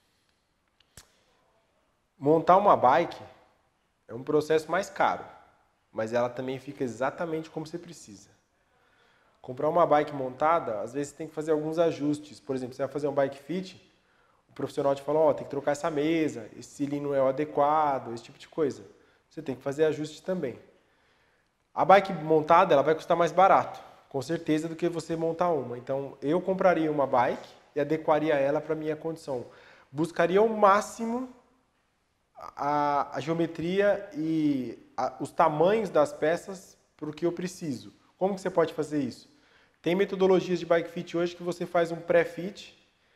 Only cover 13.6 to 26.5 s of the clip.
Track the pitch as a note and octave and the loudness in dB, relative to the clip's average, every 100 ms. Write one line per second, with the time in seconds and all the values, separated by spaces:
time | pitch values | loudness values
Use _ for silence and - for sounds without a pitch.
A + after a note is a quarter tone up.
13.6 | F#3 - _ _ _ _ _ _ _ - | -8 -14 _ _ _ _ _ _ _ -8
14.6 | C3+ - C#3 C#3 - D3+ D#3 - - C#3 | -6 0 0 0 0 2 2 2 -4 -6
15.6 | C#3+ C#3+ E3+ D3 D3+ E3 D3+ A#2 G#2+ - | -2 -2 -2 0 0 0 0 -4 -14 -16
16.6 | - - C#3 C#3+ C#3+ C3+ C3 C3+ D3+ D3 | -14 -8 -4 -4 -2 0 2 0 -2 0
17.6 | C#3+ D#3 D3 C3+ A#2 A#2 - - - - | 2 2 0 -2 -6 -12 -14 -20 -10 -4
18.6 | C#3+ A2 - - _ _ _ - D3 B2 | -4 -4 -16 -20 _ _ _ -14 -10 -8
19.6 | C#3 C#3 D#3 D3 D3+ - - F#3 C#3 - | -6 0 0 0 -8 -10 -8 -6 -6 -10
20.6 | - _ _ _ _ _ _ _ _ _ | -18 _ _ _ _ _ _ _ _ _
21.6 | _ - D3+ G3 F#3+ F3 D#3 D#3+ D3+ E3+ | _ 2 6 6 6 -4 0 2 6 6
22.6 | F#3+ C#3+ C#3 D#3+ - E3+ E3+ E3 F#3+ D3 | 6 4 4 0 0 0 2 4 6 6
23.6 | A#2 - - - _ C#3 B2 E3 E3 D#3 | 2 -8 -18 -20 _ -8 -6 -4 -2 -2
24.6 | E3 D#3+ F3 E3 D3+ E3 E3 E3 F3 D#3 | -2 -4 -4 -4 -6 -4 -2 0 0 -2
25.6 | A#2+ A#2+ B2 C#3 C#3 - C#3 F3 F3+ | -4 -10 -6 -6 -8 -6 -2 0 0